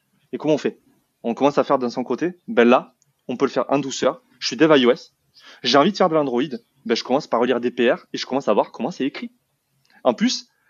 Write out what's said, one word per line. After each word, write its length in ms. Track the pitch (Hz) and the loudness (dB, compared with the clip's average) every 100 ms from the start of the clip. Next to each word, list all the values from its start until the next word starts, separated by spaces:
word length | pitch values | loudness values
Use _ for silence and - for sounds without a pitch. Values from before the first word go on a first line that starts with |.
| _ _ _ | _ _ _
et 60 | 127 | -6
comment 160 | 147 | -2
on 40 | 151 | 0
fait ? 220 | - - _ _ _ _ | -2 -6 _ _ _ _
On 100 | 117 | -8
commence 240 | 107 143 143 | 0 0 2
à 80 | |
faire 140 | - 139 | 0 0
d'un 100 | 120 | -2
son 160 | 120 | -6
côté. 300 | 123 123 170 180 - | -6 -4 -6 -8 -2
Ben 220 | 113 117 | 4 6
là, 260 | 135 - _ _ _ - | 4 0 _ _ _ -10
on 120 | 123 | -4
peut 80 | 135 | -2
le 40 | |
faire 140 | 135 - | -2 -2
en 80 | 139 | -2
douceur. 440 | 135 - 131 160 _ - | -4 -2 -2 -4 _ -12
Je 100 | - | -6
suis 80 | 127 | 2
dev 200 | 156 147 | 4 6
I 80 | |
O 60 | 120 | 4
S. 220 | 151 - _ _ _ - - | 0 -4 _ _ _ -20 -10
J'ai 160 | 127 143 | 0 2
envie 140 | 170 | 4
de 40 | 196 | 2
faire 140 | 185 | 0
de 40 | |
l'Android. 280 | 160 139 120 151 117 _ _ | 0 0 -2 -4 -8 _ _
Ben, 100 | 113 | -4
je 80 | 113 | -4
commence 240 | - 135 - | -2 -4 -2
par 140 | 117 | -2
relire 200 | 123 120 | 0 0
des 100 | 120 | -2
P 200 | 120 120 | 0 2
R 140 | 175 - | 0 -4
et 60 | - | -12
je 80 | - | -6
commence 220 | 131 120 | -4 0
à 40 | |
voir 180 | 104 - | 0 0
comment 200 | - 127 | -4 -8
c'est 160 | 185 135 | -6 -6
écrit. 240 | - 240 _ _ _ _ _ _ _ | -8 -14 _ _ _ _ _ _ _
En 80 | 127 | -2
plus, 360 | 117 240 - - _ _ | 0 -2 -4 -12 _ _